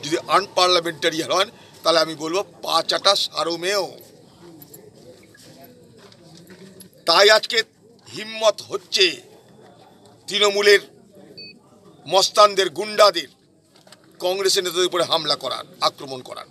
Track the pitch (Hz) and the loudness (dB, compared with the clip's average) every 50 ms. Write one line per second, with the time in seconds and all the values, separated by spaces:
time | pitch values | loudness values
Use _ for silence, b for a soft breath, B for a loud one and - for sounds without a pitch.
0 | 151 147 156 165 - - 151 175 196 196 - - 180 180 180 180 165 170 165 147 | -6 -4 -6 -6 -4 0 0 0 0 0 -2 0 2 4 2 2 0 -2 -8 -4
1 | 151 170 160 156 156 120 143 175 196 214 - B B B B - - 160 165 165 | -4 -4 -2 -2 -6 -2 -2 -2 -2 -2 -6 B B B B -4 -2 2 2 2
2 | 160 160 160 143 156 160 165 190 202 - - - - - 156 165 160 - - 170 | 2 0 -4 -10 -8 -4 -4 -4 -6 -6 -12 -14 -8 -2 -2 -2 0 0 -4 0
3 | - 196 202 202 - - - 151 156 165 170 165 170 185 202 208 180 147 117 120 | 2 0 0 0 -2 -6 -6 -6 -6 -4 -6 -6 -4 -4 -2 -2 -4 -6 -10 -16
4 | 117 - - - - - - - - - 170 156 - - - - - - _ - | -20 -20 -20 -20 -20 -20 -20 -20 -20 -20 -20 -20 -20 -20 -20 -20 -20 -20 _ -20
5 | - - - - - - - - - - - 254 254 254 - - - - - - | -20 -20 -20 -20 -20 -20 -20 -20 -20 -20 -20 -20 -20 -20 -20 -20 -20 -20 -20 -20
6 | - - - 180 170 160 160 - - - 185 - 196 190 - - - - _ - | -20 -20 -20 -20 -20 -20 -20 -20 -20 -20 -20 -20 -20 -20 -20 -20 -20 -20 _ -12
7 | - - 165 175 202 208 214 214 - - - 226 220 _ _ _ _ - - - | -2 2 4 6 6 6 6 4 2 -2 -4 -4 -4 _ _ _ _ -20 -20 -20
8 | _ - - 170 214 214 220 220 220 214 202 - - - 143 - - - - - | _ -18 -16 -14 -14 -12 -10 -2 -2 -2 -2 -2 -8 -10 -10 -10 -10 -6 -2 0
9 | 190 175 147 120 - - - - _ - - - - - - - - - - - | 0 0 0 -4 -14 -20 -20 -20 _ -20 -20 -20 -20 -20 -20 -20 -20 -20 -20 -20
10 | - - - - _ - 185 202 208 208 202 202 208 202 208 196 - - - - | -20 -20 -20 -20 _ -8 -4 0 0 0 0 2 4 4 4 4 2 -4 -20 -20
11 | _ _ - - - - - - - - - - _ _ - - _ - - - | _ _ -20 -20 -20 -20 -20 -20 -20 -20 -20 -20 _ _ -20 -20 _ -20 -20 -20
12 | - 139 165 190 190 - - 220 208 208 202 185 190 180 147 151 208 214 214 208 | -10 0 0 2 2 2 6 6 6 6 6 2 -2 -2 -2 -6 -8 -8 2 4
13 | 214 202 185 170 147 131 _ _ _ _ _ _ _ _ _ _ _ - - _ | 4 4 4 0 -8 -10 _ _ _ _ _ _ _ _ _ _ _ -20 -20 _
14 | _ _ _ _ 170 180 185 196 196 190 - 196 185 180 160 175 185 175 170 175 | _ _ _ _ -4 -4 -4 0 0 0 0 0 -2 -2 -2 -2 -2 0 0 -2
15 | 165 131 156 165 156 147 147 139 - 131 117 - - - - - 147 156 165 - | -2 0 -2 -4 -2 -2 -4 -4 -4 -8 -8 -8 -12 -14 -12 -2 -2 -2 -2 -2
16 | - 139 135 127 123 - - - - - | -14 -12 -12 -14 -12 -14 -16 -16 -18 -20